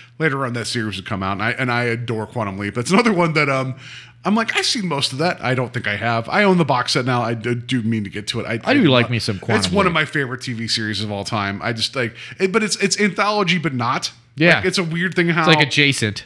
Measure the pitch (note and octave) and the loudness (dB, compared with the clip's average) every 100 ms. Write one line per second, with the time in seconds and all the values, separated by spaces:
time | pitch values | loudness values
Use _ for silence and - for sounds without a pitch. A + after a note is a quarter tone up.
0 | - - D#3 C#3 C3 A#2+ A2 B2 A2 F#2+ | -16 -2 -2 0 -4 -4 -4 -4 -4 -6
1 | F#2 G2 F#2 G2 A2 B2 B2+ A#2+ A#2+ A#2 | -6 -4 -2 -2 -2 -2 -2 0 0 -2
2 | A#2 A2 G#2 B2 G#2 F#2+ G2+ G2+ A#2+ G3 | -4 -4 -4 -4 -4 -2 -4 -4 2 4
3 | A#3 F3+ E3+ D#3 D3 C3+ C3 B2 - - | 4 2 2 2 2 0 -2 -6 -12 -18
4 | - - - G#3 A3 - F#4 C4 F#3 C#3+ | -20 -8 0 0 0 -2 -2 -2 -2 -2
5 | - C3 E3 - B2 B2+ B2 B2 G#2+ G2+ | -2 -2 -2 -2 -2 -2 -2 -4 -4 -2
6 | A2+ A2+ A#2 F#3+ G#3 F3+ D3+ B2+ A#2+ C#3+ | 0 -2 0 2 4 4 4 0 0 0
7 | B2+ A#2+ A#2 A#2 A2+ A#2+ A#2+ C3 A2 A2+ | 0 0 0 -2 -2 -4 -2 -2 0 0
8 | G2+ G2 G#2 A#2+ - A2+ - C#4 F3+ B2+ | -2 -8 -6 -6 -4 -4 2 4 6 6
9 | A#2 A#2+ - G2 - G#3 F#3+ F#3+ F#3+ E3 | 4 0 -2 -4 0 0 2 2 2 2
10 | D3+ D#3 C3 B2 - A2+ A2+ A#2 G#2+ G2+ | 0 -2 -4 -6 -8 -6 -2 -2 -2 -2
11 | G#2+ G2+ G2 A2 G2 G2+ G#2+ A2+ G#2+ C#3 | -4 -4 -2 -2 -2 -2 -4 -2 -2 -2
12 | A#2 - - - G3 A#3+ G#3+ - G3 - | -4 -4 -14 -2 0 2 0 0 0 2
13 | G#3 G3 G3+ G#3 F#3+ F3+ D#3 C3 A#2+ C#3+ | 0 2 0 2 2 2 0 -2 -2 -2
14 | - - _ - E3 D3 G#2 F#3+ E3 E3 | -4 -12 _ 2 4 4 2 0 -2 -2
15 | F3+ E3+ E3+ E3+ E3 D#3 D3 C#3 C#3+ C3+ | -2 2 2 4 4 4 4 2 2 2
16 | A2 G2+ | -2 -4